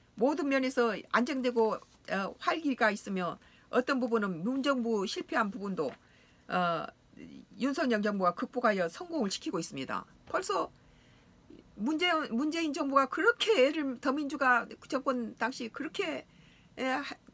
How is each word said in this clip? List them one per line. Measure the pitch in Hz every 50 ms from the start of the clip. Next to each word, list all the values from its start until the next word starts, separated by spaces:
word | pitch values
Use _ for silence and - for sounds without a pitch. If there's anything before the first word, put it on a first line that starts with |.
| _ _ -
모든 | - 214 277 311 302 311 285
면에서 | 269 269 262 262 262 262 240 226 202 160 - -
안정되고, | - 214 247 302 285 262 247 247 240 233 220 214 185
어, | - - - - - - - 180 196 196 180 - -
활기가 | - 349 339 320 330 285 247 - 240 214
있으며 | 202 214 - 208 196 185 180 170 143 - - - _ - - -
어떤 | - 247 247 - 277 254
부분은 | 247 233 233 226 208 196 180 156 170
문정부 | 233 262 277 247 285 277 254 226 233 226 208 190
실패한 | 220 - 359 - - 330 254 220 202
부분도, | 196 214 196 202 185 165 151 123 - - _ _ - - - _ _ _ _ -
어, | - 185 180 170 170 156 - - - _ _ _ - - 82 82 69 - - _ - -
윤석열 | 233 277 269 349 320 254 226 208
정부가 | 202 208 202 196 185 175 175
극복하여 | - 254 - - 254 254 220 202 190 175 165
성공을 | - - 359 339 330 311 214 196
시키고 | - - - 320 - 170
있습니다. | 165 - - 139 131 - 110 90 85 - - - - -
벌써 | - - 370 - 392 370 - - - - _ - - - _ - - - _ _ - _ _ - - - - - -
문재-, | - 202 269 320 302 359 359 330 320 285 -
문재인 | 220 226 294 311 311 330 330 302
정부가 | 277 339 294 277 277 277 269 262
그렇게 | - 339 339 453 480 - - 427 440 302 254 285
애를, | 302 320 294 269 247 -
더민주가 | - 294 262 302 294 269 302 269 277 254 247 233 202 - 226 -
그 | - -
정권 | - 254 262 277 254 247 233 214 -
당시 | - 233 233 269 - 247 220
그렇게, | - - 262 320 - - 403 330 285 127 - _ - - - - - - - - - -
에, | 247
하-, | 262 262 277 285 - - - _ -